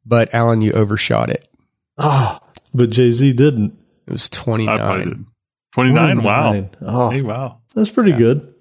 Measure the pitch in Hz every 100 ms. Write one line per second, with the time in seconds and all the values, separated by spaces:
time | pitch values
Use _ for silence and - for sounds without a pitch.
0 | 113 117 113 117 117 113 107 - 104 110
1 | - 55 57 - - _ _ _ _ -
2 | 151 139 113 - _ - - 127 120 110
3 | 123 120 139 123 147 123 104 - _ _
4 | - - - - - 110 110 107 107 95
5 | 92 - 104 _ _ _ _ - 127 147
6 | 151 127 107 110 147 104 92 - 95 113
7 | 123 127 127 113 131 - _ - 214 -
8 | 214 131 113 139 - _